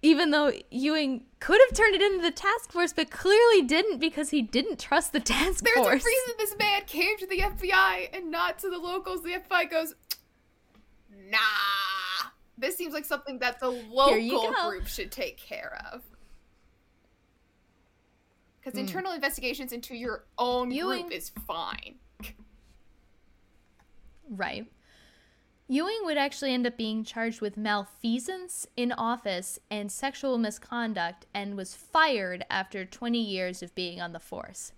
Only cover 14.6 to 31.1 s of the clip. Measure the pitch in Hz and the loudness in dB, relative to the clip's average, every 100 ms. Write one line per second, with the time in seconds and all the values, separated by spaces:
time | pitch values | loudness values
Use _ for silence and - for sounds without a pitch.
14.6 | 339 - - - 190 - 180 - - - | 0 -2 -6 -6 -8 -6 -8 -8 -14 -12
15.6 | - - - 247 - - - - _ _ | -12 -12 -14 -16 -18 -20 -20 -20 _ _
16.6 | _ _ _ _ _ _ _ _ _ _ | _ _ _ _ _ _ _ _ _ _
17.6 | _ _ _ _ _ _ _ _ _ _ | _ _ _ _ _ _ _ _ _ _
18.6 | - - 196 359 370 339 277 - 254 285 | -12 -6 -6 -4 -6 -2 -4 -2 -6 -6
19.6 | 254 240 - 240 240 220 - - 247 247 | -8 -12 -12 -10 -8 -8 -12 -4 0 0
20.6 | 247 262 359 359 349 185 - - - 160 | -2 -2 -2 -4 -4 -10 -10 -14 -10 -8
21.6 | 127 - - - _ _ - - - - | -8 -10 -14 -20 _ _ -16 -16 -20 -20
22.6 | _ - - _ _ _ _ _ _ _ | _ -20 -20 _ _ _ _ _ _ _
23.6 | _ _ _ - - - 311 202 180 69 | _ _ _ -20 -20 -20 -14 -8 -6 -6
24.6 | 226 _ _ - - _ _ _ _ _ | -12 _ _ -20 -20 _ _ _ _ _
25.6 | _ 269 349 453 370 294 277 - 277 254 | _ -2 0 -4 -2 0 -2 -2 -2 0
26.6 | 240 240 226 220 220 - 226 226 208 202 | -2 -2 -4 -4 -6 -6 -6 -4 -8 -4
27.6 | 214 208 196 - 233 240 247 370 359 - | -2 -2 -4 -6 -2 -2 -2 -8 -8 -10
28.6 | - - 240 247 226 240 208 180 190 - | -10 -4 -2 0 -2 -2 -4 -6 -6 -12
29.6 | _ 214 208 - 269 269 277 247 220 214 | _ -8 -6 -4 -6 -4 -2 0 0 -4
30.6 | - 240 226 202 170 | -8 -4 -4 -2 -4